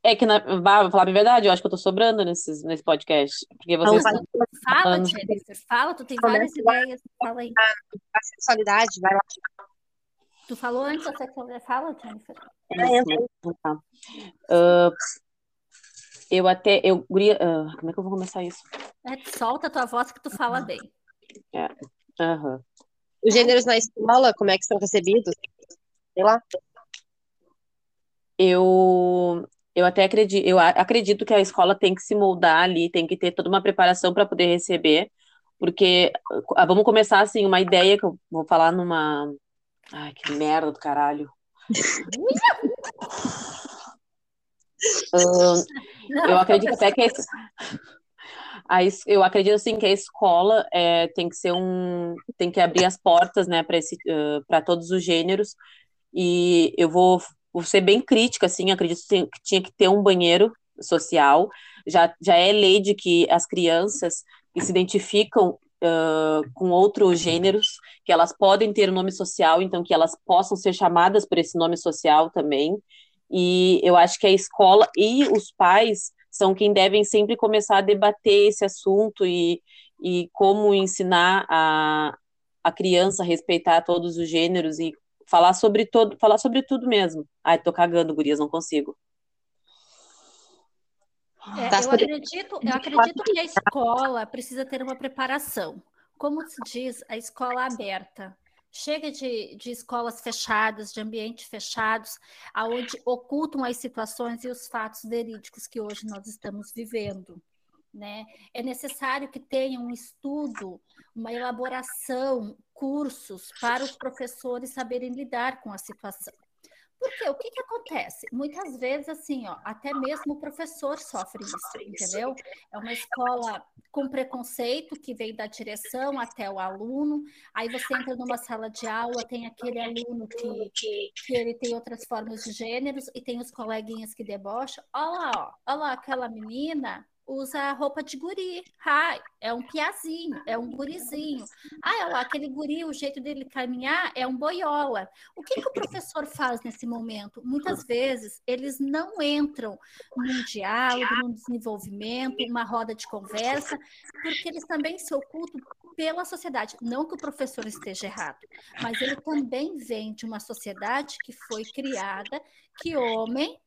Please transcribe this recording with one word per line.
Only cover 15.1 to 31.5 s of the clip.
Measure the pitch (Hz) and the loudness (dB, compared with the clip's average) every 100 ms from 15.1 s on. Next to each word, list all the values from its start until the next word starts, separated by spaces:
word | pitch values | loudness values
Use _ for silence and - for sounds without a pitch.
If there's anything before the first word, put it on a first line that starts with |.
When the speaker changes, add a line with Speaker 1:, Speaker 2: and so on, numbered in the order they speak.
| - _ _ _ _ _ _ _ - - - - | -12 _ _ _ _ _ _ _ -20 -20 -20 -2
Speaker 1:
eu | 185 185 | 2 2
até, | 185 208 202 | 2 2 4
eu, | 190 180 - | 4 2 0
guria, | 190 202 208 | 2 4 4
ah, | 175 160 156 151 | 2 0 -4 -8
como | 160 | -8
é | |
que | 165 | -8
eu | |
vou | 190 | -6
começar | 190 185 190 | -8 -8 -8
isso? | 180 - _ - - _ 247 | -10 -12 _ -18 -18 _ -14
Speaker 3:
É, | 269 - - | -14 -14 -6
solta | 226 285 302 | -4 -4 -6
a | |
tua | 302 247 | -6 -4
voz | 240 - | -4 -6
que | - | -8
tu | 285 | -16
fala | - 247 247 | -6 -4 -4
bem. | 170 131 - _ _ _ _ - _ | -6 -12 -14 _ _ _ _ -20 _
Speaker 1:
É, | - 78 - - _ _ - | -8 -8 -10 -20 _ _ -6
aham. | 165 160 147 131 _ _ _ _ _ _ | -4 -4 -6 -10 _ _ _ _ _ _
Speaker 2:
Os | 220 | 4
gêneros | 220 240 247 240 | 6 6 4 4
na | 226 | 0
escola, | 233 - 220 247 254 208 | 0 -4 4 6 6 4
como | 202 | 0
é | - | 0
que | - | 0
são | 202 | -4
recebidos? | 196 208 175 220 202 - - _ _ - _ _ _ | 0 0 2 2 2 -8 -12 _ _ -20 _ _ _
Sei | 180 | 0
lá. | 202 233 _ - _ _ _ - _ _ _ _ _ _ _ _ _ _ _ _ _ - | 2 2 _ -12 _ _ _ -20 _ _ _ _ _ _ _ _ _ _ _ _ _ 2
Speaker 1:
Eu, | 185 180 185 185 185 180 180 180 175 170 - _ _ | 4 6 6 6 6 4 2 2 0 -2 -8 _ _
eu | - 180 | 2 4
até | 180 | 4
acredi-, | 190 214 208 196 185 | 4 4 2 2 4
eu | 185 | 6
a-, | 170 | 6
acredito | - 190 233 196 208 214 | 4 2 2 2 -2 4
que | |
a | 214 | 4
escola | 196 | 4